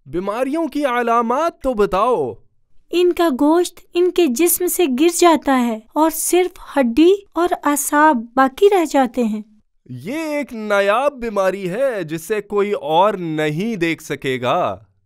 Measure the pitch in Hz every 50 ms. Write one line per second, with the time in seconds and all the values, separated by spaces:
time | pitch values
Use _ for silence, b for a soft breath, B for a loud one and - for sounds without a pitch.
0 | _ 135 131 170 190 202 202 233 262 269 269 330 330 294 - 285 294 262 240 240
1 | 240 233 233 240 240 226 240 277 320 339 339 _ - 269 254 214 202 196 - 185
2 | 214 247 247 180 143 120 98 - - _ _ _ _ _ - - - _ - 339
3 | 359 359 330 - 339 330 262 233 285 294 320 349 359 - - - - _ - 349
4 | 359 359 349 - 349 294 240 240 330 349 339 - 359 349 - - 359 285 254 240
5 | 311 349 339 - 349 339 320 302 311 285 269 254 240 240 226 220 220 _ - 302
6 | 311 320 311 - - - - 349 359 359 - - - - - 277 269 233 226 240
7 | 320 349 392 392 - _ - 320 339 359 349 - - 285 294 285 - - 294 294
8 | 302 311 311 233 226 240 - 262 269 262 269 - 403 403 415 381 330 - - 277
9 | 262 240 247 262 240 220 214 214 214 - _ _ _ _ _ _ _ - 127 123
10 | 127 185 262 320 330 302 294 294 285 - 247 220 214 208 208 202 196 196 202 214
11 | 277 294 285 254 226 233 208 202 190 185 190 202 196 175 175 226 277 269 240 202
12 | 175 151 160 165 - - 220 208 202 208 208 202 202 208 202 - - 143 156 165
13 | 190 214 214 185 175 165 156 156 151 156 151 156 202 233 233 185 170 165 160 -
14 | - - 151 139 - 139 127 127 123 123 143 180 165 113 98 92 - _ _ _
15 | _